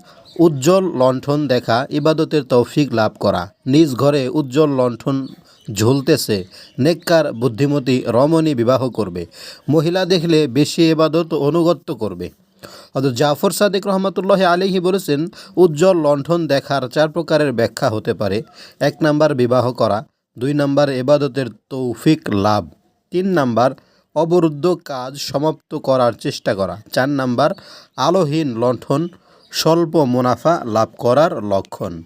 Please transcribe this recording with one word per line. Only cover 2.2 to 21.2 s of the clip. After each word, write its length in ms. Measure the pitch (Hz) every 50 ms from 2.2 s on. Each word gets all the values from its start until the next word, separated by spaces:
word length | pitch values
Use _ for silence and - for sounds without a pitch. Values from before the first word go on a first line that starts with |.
| 160 156 160 151 131
তৌফিক 520 | - 135 120 117 - - 151 147 123 -
লাভ 180 | 110 110 107 - -
করা। 300 | - 104 92 90 87 101 - _ _
নিজ 280 | 127 131 151 165 147 127
ঘরে 340 | 170 135 143 147 147 131 123
উজ্জ্বল 420 | - 151 151 131 120 151 156 151
লণ্ঠন 560 | 139 131 127 123 117 110 - 147 135 135 135 - - - _ _ _ _ _ - 113
ঝুলতেছে, 720 | 98 107 113 135 143 131 151 160 127 - - 110 98 90 - - - - - _ -
নেককার 540 | 123 160 175 160 - - 175 160 151 143 123
বুদ্ধিমতী 720 | 113 117 131 113 101 139 143 143 143 127 131 127 127 -
রমণী 480 | 117 107 117 135 151 165 160 160 156 147
বিবাহ 360 | 120 113 113 131 123 131 127
করবে। 360 | 110 - 107 95 87 90 87 - - - - - - - _ -
মহিলা 360 | 139 160 147 170 170 185 185
দেখলে 420 | 170 190 180 151 170 165 156 151
বেশি 440 | 135 117 139 147 - - - 165 160
ইবাদত 420 | 160 151 160 156 147 165 175 160 170
ও 40 |
অনুগত্য 580 | 147 143 143 151 175 165 170 170 - - - 156
করবে।" 360 | 107 110 101 92 87 - - - _ _ _ _ _ - - - - - - -
হযরত 180 | 135 131 139 123
জাফর 360 | 120 151 147 147 - - 196
সাদিক 360 | 175 - 214 202 185 202 185
রহমাতুল্লাহি 580 | 202 190 190 190 196 175 208 185 196 202 185 190
আলাইহি 360 | 175 175 175 190 196 180 190
বলেছেন, 460 | 170 185 190 196 190 - 143 143 160 175 - - - - -
"উজ্জ্বল 420 | 165 180 175 151 143 175 190 190 170
লণ্ঠন 480 | 151 147 147 143 139 - 170 170 165
দেখার 420 | 147 139 139 - - 143 139 127 123
চার 200 | - 151 151 160
প্রকারের 440 | 151 175 160 - 165 151 151 143 123
ব্যাখ্যা 380 | 110 117 107 - - - 131
হতে 240 | 110 110 - - 110
পারে। 280 | 85 110 101 95 107 - - _ - - - - _
এক 220 | 131 147 147 - 160
নাম্বার 320 | 151 147 151 151 143 127
বিবাহ 380 | 120 123 117 123 127 113 123 123
করা, 320 | - 123 107 101 107 151 - _ _ _ _ _ -
দুই 160 | 113 139 147
নাম্বার 380 | 147 143 139 139 143 147 139 139
ইবাদতের 540 | 127 127 131 147 147